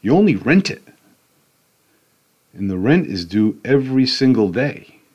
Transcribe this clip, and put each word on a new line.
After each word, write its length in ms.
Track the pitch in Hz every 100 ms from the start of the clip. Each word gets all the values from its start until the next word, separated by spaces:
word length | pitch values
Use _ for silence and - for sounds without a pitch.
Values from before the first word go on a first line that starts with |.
you 120 | 101
only 220 | 165 214 110
rent 340 | 110 180 -
it. 120 | - _ _ _ _ _ _ _ _ _ _ _ _ _ _ _ _ _
And 180 | - 98
the 80 | 92
rent 280 | 107 170 156
is 180 | 98
due 360 | 85 101 107 -
every 420 | - 139 131 131 127
single 420 | - 131 113 101
day. 520 | 87 139 - - _ _